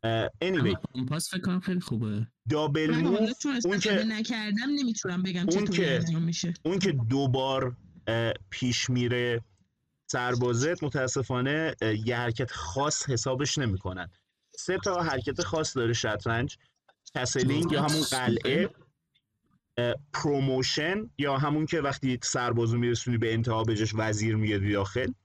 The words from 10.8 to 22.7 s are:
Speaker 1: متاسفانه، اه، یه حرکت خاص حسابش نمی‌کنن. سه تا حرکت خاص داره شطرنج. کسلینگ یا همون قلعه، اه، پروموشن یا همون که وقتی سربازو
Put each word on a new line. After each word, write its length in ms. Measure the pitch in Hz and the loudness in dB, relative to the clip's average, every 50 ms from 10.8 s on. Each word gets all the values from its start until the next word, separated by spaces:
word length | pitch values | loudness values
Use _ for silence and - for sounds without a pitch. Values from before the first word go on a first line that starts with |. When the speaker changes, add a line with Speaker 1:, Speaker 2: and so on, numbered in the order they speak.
| 156 | -2
Speaker 1:
متاسفانه، 920 | 143 - 147 131 127 - 143 127 - 131 123 123 135 143 156 160 160 - - | -2 0 0 0 0 0 -2 -2 0 0 0 0 2 0 0 0 -2 -2 -2
اه، 260 | - 110 107 107 110 113 | 0 0 0 0 0 -2
یه 100 | 123 117 | -2 0
حرکت 340 | 120 117 113 - 135 120 | 0 -2 -2 -2 -4 -4
خاص 580 | - - - - - 131 139 151 147 - - - | -4 -8 -8 -6 -2 0 0 0 0 -2 -2 -2
حسابش 480 | 135 117 - 135 131 127 143 139 - - | -2 -2 0 0 0 0 0 -2 0 0
نمی‌کنن. 520 | 139 117 95 92 - 92 92 92 87 87 - _ _ _ _ _ _ _ _ | 0 0 0 -2 -4 -6 -6 -6 -10 -10 -12 _ _ _ _ _ _ _ _
سه 220 | - - - 180 190 - | -14 -4 -2 -2 0 0
تا 200 | 202 185 175 170 | 0 0 0 0
حرکت 400 | 160 139 131 120 - 139 143 175 | 0 0 -2 -2 -4 -4 -4 -4
خاص 340 | - - 160 156 - - 131 | -2 0 -2 -2 -2 0 0
داره 160 | 120 113 120 | 0 2 0
شطرنج. 640 | 117 - 117 107 98 - 120 117 113 127 143 - _ _ _ _ _ _ _ - _ _ - _ | 0 0 -2 -2 -2 -2 -2 0 0 -2 -4 -6 _ _ _ _ _ _ _ -20 _ _ -10 _
کسلینگ 560 | - 127 123 - - - 131 143 151 165 170 | -4 -2 -2 0 2 2 2 2 2 2 2
یا 120 | 151 143 143 | 2 2 2
همون 200 | 151 151 156 151 - | 2 2 0 0 0
قلعه، 580 | 147 131 127 - - - - 127 135 165 202 196 - - - _ _ _ _ _ _ _ _ _ _ _ _ _ _ _ _ _ _ - | 0 0 0 2 0 0 0 0 2 2 2 0 -2 -10 -20 _ _ _ _ _ _ _ _ _ _ _ _ _ _ _ _ _ _ -2
اه، 180 | 120 120 120 - - _ - | 0 0 0 -2 -6 _ -8
پروموشن 960 | - - 156 143 139 135 135 131 131 131 - - - 151 165 185 208 214 226 - - | -2 0 0 2 2 2 2 2 2 0 0 0 0 0 0 0 -2 -4 -6 -6 -4
یا 200 | 143 143 139 135 | 0 0 2 2
همون 280 | 147 151 147 151 156 | 2 2 2 2 2
که 160 | 151 - 165 | 2 0 0
وقتی 380 | 143 139 135 - - 131 127 123 - | 0 0 -2 0 0 0 0 0 -2
سربازو 540 | - - 131 123 120 120 117 117 113 | -2 -2 0 0 2 2 2 2 2